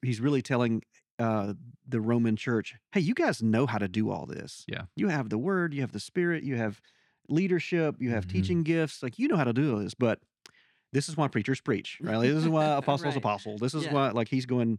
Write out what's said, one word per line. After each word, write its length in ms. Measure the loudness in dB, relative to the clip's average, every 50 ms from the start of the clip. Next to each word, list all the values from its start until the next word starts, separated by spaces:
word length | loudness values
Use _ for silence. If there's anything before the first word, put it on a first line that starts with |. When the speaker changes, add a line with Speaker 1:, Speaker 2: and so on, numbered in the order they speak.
Speaker 1:
he's 180 | -4 -4 -2 0
really 200 | 0 0 0 0
telling, 420 | 0 0 0 2 2 2 0 -2 -4 _ _ _ _ _ _ -2
uh, 340 | 0 0 2 0 0 -2 -4 -8 -10 -20 -20 _ _
the 140 | -4 -4 -2
Roman 360 | 2 2 2 4 4 2 2
church, 400 | 0 0 0 0 0 -2 -4 -12 -18 _ _
"Hey, 80 | 0 0
you 140 | 2 2 0
guys 260 | 2 0 0 0 0
know 240 | 0 2 4 4 2
how 140 | 2 0 -2
to 80 | -2 -2
do 240 | 0 -2 -2 0
all 140 | -2 -4 -6 -8
this. 360 | -10 -12 -12 -14 -16 -16 -10 -10
Speaker 2:
Yeah. 160 | -10 -8 -10 -12 _
Speaker 1:
You 120 | -2 -2 0
have 220 | 0 0 -2 -2
the 80 | -4 -2
word, 340 | -2 -2 0 0 -2 -2 -2
you 80 | -4
have 100 | -4 -4
the 80 | -6 -10
Spirit, 440 | -10 -4 _ 0 0 2 0 0 -2
you 120 | -2 -2 0
have 220 | 0 -2 -2 -6 _ _ _ _ _ _ _ _ _ -2
leadership, 680 | 0 0 2 2 2 0 0 0 0 0 0 0 -2 -2
you 120 | -2 0
have 140 | 0 0 -2 -2
Speaker 2:
Mm-hmm. 100 | 0 0
Speaker 1:
teaching 260 | 2 2 2 2 2
gifts. 380 | 2 2 2 0 -2 -4 -8 -8
Like, 140 | -8 -4 -2
you 80 | 0 2
know 80 | 2
how 80 | 4 4
to 80 | 4 2
do 200 | 2 2 2 0
all 60 | 0
this, 160 | -2 -4 -2
but 240 | 0 2 2 2 0 _ _ _ _ _ -20 _ _ _ _ _ _ _ _ -2
this 160 | -2 -2 -2
is 80 | -2 0
why 100 | -2 0
preachers 320 | 0 0 0 0 -2 -2
preach, 380 | 0 -2 -2 -2 -2 -8 -12 -8
right? 160 | -4 -2 0 2
Like, 120 | 4 4
this 140 | 4 4 2
is 40 | 2
why 180 | 4 4 4
Speaker 3:
<laughs> 120 | 4 2 2
Speaker 1:
apostles 380 | 2 2 0 0 0 -2 -2
Speaker 3:
Right. 80 | 0 0
Speaker 1:
apostle. 340 | 0 -2 -2 -4 -8 -6 -2
This 160 | -4 -2 -2
is 120 | -2 -4
Speaker 3:
Yeah. 80 | 0 2
Speaker 1:
why," 180 | 2 2 2
like, 160 | 2 0 -2 0
he's 180 | 0 -2 0
going, 320 | 0 0 2 2 2 0